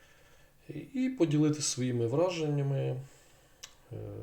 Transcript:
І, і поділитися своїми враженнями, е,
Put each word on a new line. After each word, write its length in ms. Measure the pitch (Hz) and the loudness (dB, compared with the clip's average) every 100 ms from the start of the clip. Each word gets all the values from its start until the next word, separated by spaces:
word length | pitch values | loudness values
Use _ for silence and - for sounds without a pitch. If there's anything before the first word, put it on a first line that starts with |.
| - - - - - _ - | -20 -20 -20 -20 -20 _ -14
І, 40 | |
і 380 | 147 - 254 262 | -14 -8 -2 0
поділитися 520 | - 160 151 151 147 | 2 2 4 4 2
своїми 440 | - - 127 120 117 | -2 0 0 0 2
враженнями, 720 | 143 180 170 151 143 139 135 | 2 2 0 0 0 0 0
е, 1160 | 131 131 135 - - - - - - - - 107 107 104 | -2 -4 -8 -18 -20 -20 -20 -20 -20 -20 -14 -12 -10 -10